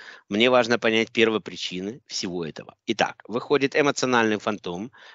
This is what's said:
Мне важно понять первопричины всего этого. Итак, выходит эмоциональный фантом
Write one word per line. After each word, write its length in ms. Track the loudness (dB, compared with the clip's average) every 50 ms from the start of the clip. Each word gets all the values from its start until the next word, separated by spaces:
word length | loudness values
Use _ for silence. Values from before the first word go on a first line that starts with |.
| -20 -20 -20 -20 _ _
Мне 220 | 0 2 4 4
важно 280 | 6 4 4 4 2 2
понять 320 | 2 2 2 2 0 0
первопричины 920 | 2 2 4 4 2 0 -4 -6 -10 -10 -10 -8 -6 -6 -6 -8 -8 -10 _
всего 380 | -10 -8 -8 -6 -6 -6 -6 -8
этого. 320 | -8 -10 -12 -16 -16 -20 _ _
Итак, 360 | -6 -2 0 -2 -2 -2 -8 -12
выходит 480 | -8 -6 -6 -2 0 0 2 2 2 2
эмоциональный 640 | 2 2 2 2 0 0 2 2 4 4 2 2 0
фантом 540 | -2 -4 -4 -4 -6 -8 -8 -8 -8 -12 -14 -18 -20 -20